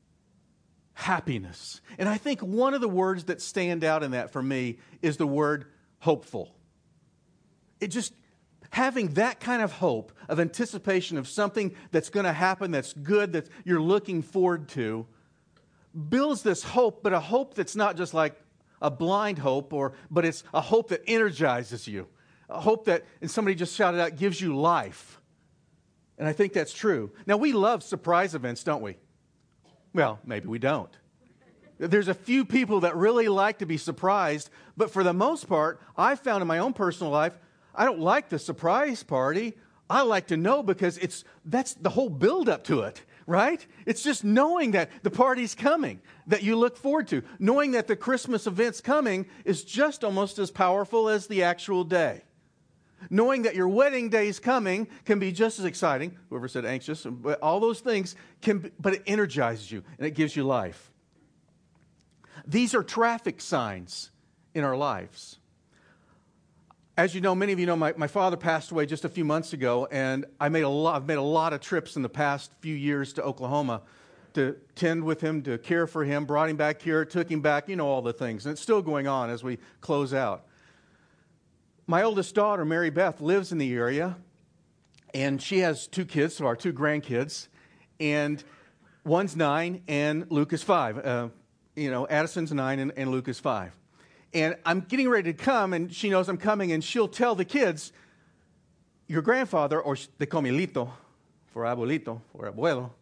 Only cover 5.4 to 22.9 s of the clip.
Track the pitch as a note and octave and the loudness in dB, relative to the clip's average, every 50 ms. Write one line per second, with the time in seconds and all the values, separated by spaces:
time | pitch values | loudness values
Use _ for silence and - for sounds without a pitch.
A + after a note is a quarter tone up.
5.4 | D3+ D3 D3+ C#3+ C3+ - _ _ _ _ _ _ - E3 D3+ E3+ - - - G#2 | 2 2 0 -2 -4 -10 _ _ _ _ _ _ 0 0 0 0 0 -8 -10 -10
6.4 | E2+ - _ _ _ _ _ _ _ _ _ _ _ _ _ _ _ _ _ _ | -10 -12 _ _ _ _ _ _ _ _ _ _ _ _ _ _ _ _ _ _
7.4 | _ _ _ _ _ _ _ - G3+ G3+ F#3 A#3+ G#3 - - _ _ _ _ _ | _ _ _ _ _ _ _ -8 -6 -4 -4 -4 -6 -6 -10 _ _ _ _ _
8.4 | _ _ _ _ - - - - C4 C4 A#3+ B3+ G#3+ E3+ C#3+ F3 A3 B3+ B3+ - | _ _ _ _ -14 -6 0 0 2 2 2 0 -2 0 2 2 2 2 0 -4
9.4 | - A#3+ B3 A#3 A3 F#3+ - - F#3 E3 B2 A2 - - - - - - D#3 D3+ | -4 -2 0 0 0 -2 -2 0 0 0 0 0 -4 -10 -16 -12 -8 -4 0 0
10.4 | E3+ E3 - - A#3+ A3+ - F#3+ - G3+ F#3+ F3+ F3+ - E3+ D3 C3 - - G#3+ | 0 0 0 -4 -4 -4 -6 -6 -2 0 0 0 0 -2 -4 -6 -6 -4 -2 -2
11.4 | G#3 G3+ G3+ A3 G3+ F3+ - - - - - D#3+ - - - G3+ G3 F3+ D#3 D3+ | -2 0 0 -2 -2 -4 -4 -8 -6 -2 0 0 0 0 -2 0 0 0 0 2
12.4 | F3 F#3+ F#3+ F3+ G3 F3+ D#3+ C#3 B2+ - - D3 C#3+ D3+ G3+ G#3 G3+ F#3+ E3+ D#3+ | 2 2 2 0 -2 -2 -2 -2 -4 -4 -8 -8 -2 2 2 2 2 2 0 -4
13.4 | D3 - - - - F3+ F3+ D#3+ D#3 E3+ G3 G#3 G3+ G3+ F#3 E3 D3+ - - F#3+ | -4 -6 -12 -8 -2 0 2 2 4 4 2 2 2 0 -4 -4 -4 -2 0 2
14.4 | F#3 F3+ F3 E3+ D3 - - C#3 A#2 A2 A2 A2+ A2+ - _ _ _ _ _ _ | 4 4 2 0 -4 -6 -4 -4 -2 -2 -2 -4 -8 -10 _ _ _ _ _ _
15.4 | _ _ _ _ _ _ _ _ _ _ - D#3+ D3+ D3+ A#3 B3+ C#4 D4+ C#4+ G#3 | _ _ _ _ _ _ _ _ _ _ -10 -10 -4 0 0 2 2 2 0 0
16.4 | - G#3+ F3+ - - - - B3 B3 G#3+ G#3+ - - G#3 F#3 E3+ D3 D3+ A3 C4 | 0 0 0 0 -2 -2 2 4 4 4 2 0 0 2 2 0 0 2 0 0
17.4 | C#4 C4+ - G#3 F3 - - G#3 G#3 G#3 F3+ D#3+ F3+ - - D#3+ D#3 D3+ D3+ - | 0 -2 -4 -6 -4 -4 -2 0 0 0 0 -2 -4 -2 0 0 0 0 -2 -6
18.4 | _ _ _ _ _ _ _ - - D3 C3+ B2 E3 E3+ F#3+ G3+ G#3+ G#3 G3 D3+ | _ _ _ _ _ _ _ -4 -2 -2 -2 0 0 2 2 2 2 0 -2 0
19.4 | C3+ C#3 C3 C#3 C#3 C#3 D3+ C#3+ C#3 C3 C3+ - - - D3+ F3 E3 E3 - - | 0 0 0 0 -2 -4 -4 -2 -2 -2 -4 -8 -10 -2 0 2 2 2 0 -4
20.4 | - - - D#3 C#3+ - G#3 A3+ A3+ A3+ F#3+ D#3+ - - A3+ A3+ A3 G#3 D#3 B2+ | -6 -4 -2 -2 0 4 4 2 2 2 -2 -4 0 2 2 4 2 2 2 2
21.4 | D#3+ C#3 B2 A#2+ B2 G2+ A#2+ A2+ - A2+ G#2 F#2+ F2 - _ _ _ _ _ _ | 2 2 2 0 -2 -6 -10 -12 -10 -8 -10 -10 -10 -12 _ _ _ _ _ _
22.4 | _ - - - D#3 G#3+ A3 A3+ - G#3 | _ -10 -8 -2 2 2 2 4 4 2